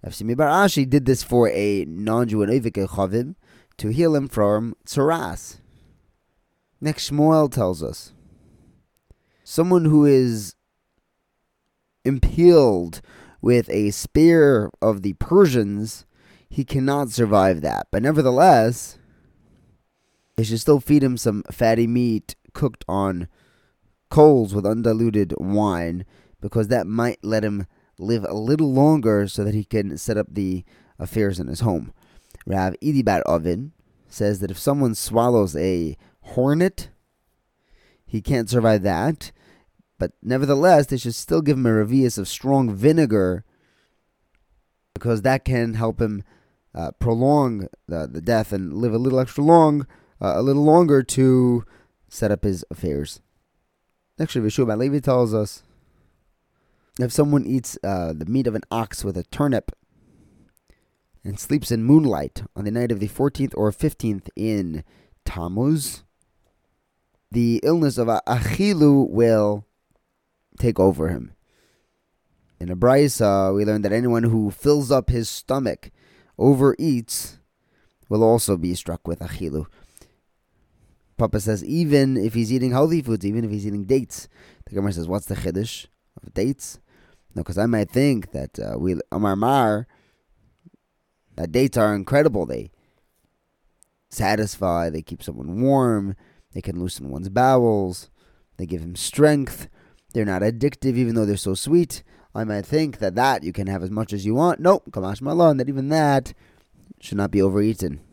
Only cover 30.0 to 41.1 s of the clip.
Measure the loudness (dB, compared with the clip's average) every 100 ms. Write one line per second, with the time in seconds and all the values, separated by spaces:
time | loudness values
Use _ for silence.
30 | -4 -4 -4 -4 -4 -4 -8 _ _ _
31 | -8 -2 -2 -2 -8 -2 -2 -2 -6 -18
32 | _ -20 _ -20 -6 -2 -2 -4 -2 0
33 | 2 0 0 0 0 -4 -6 _ _ _
34 | _ -4 -2 -2 -6 -4 -2 0 0 -2
35 | -2 2 4 2 0 -2 -2 -2 -4 -8
36 | _ _ -10 -2 0 2 0 -2 -16 _
37 | _ _ _ _ _ _ _ _ _ _
38 | _ -8 -2 -2 0 2 4 2 2 -2
39 | -2 -4 -10 _ _ _ _ _ _ _
40 | -8 _ -4 -2 2 4 6 6 4 -2
41 | -4